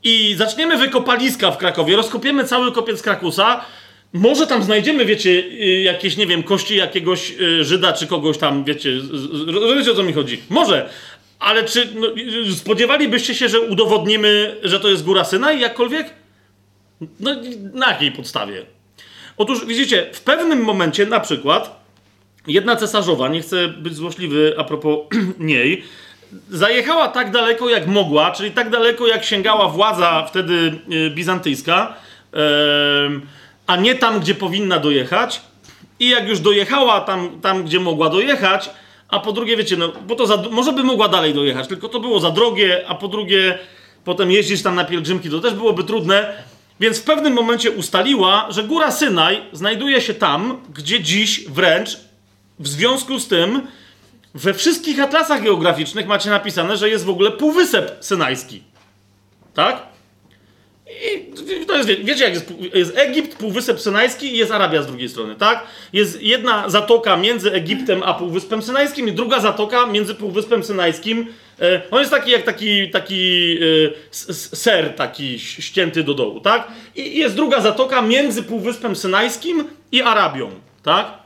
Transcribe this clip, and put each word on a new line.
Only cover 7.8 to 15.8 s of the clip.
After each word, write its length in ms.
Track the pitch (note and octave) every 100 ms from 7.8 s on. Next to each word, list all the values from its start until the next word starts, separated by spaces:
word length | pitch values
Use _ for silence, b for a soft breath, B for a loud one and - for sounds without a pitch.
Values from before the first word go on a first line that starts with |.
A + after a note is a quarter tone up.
| F3+
czy 140 | - D3+
kogoś 300 | F3 D3+ D3+
tam, 260 | D3+ C#3
wiecie, 380 | C#3 D3 C#3+ B2+
z, 40 | C3+
z, 420 | C#3+ C#3 D#3 D#3+
rozumiecie, 440 | F3 A3+ C#4 C4
o 40 | G#3
co 80 |
mi 100 | F#3
chodzi? 280 | D3+ C3 A#2+ -
Może, 400 | A3 A3+ E3 - B B B B _
ale 240 | G3+ A3
czy, 240 | A3+ A#3+ A#3+ G#3+
no, 120 | A3 A3 A#3+ A3 A3
y, 40 | F3+
spodziewalibyście 800 | - G3+ A#3+ D4 C#4+ A#3 - A#3
się, 140 | B3
że 100 | A3+
udowodnimy, 960 | A3+ F#3+ G#3+ G#3 F3+ G#3+ G#3 G#3 G#3 -
że 160 | F#3+ F#3+
to 80 | G3+
jest 160 | F#3+
Góra 200 | D#3 G3
Synaj 360 | - F#3+ C#4 D4+
jakkolwiek? 540 | A#3+ A#3+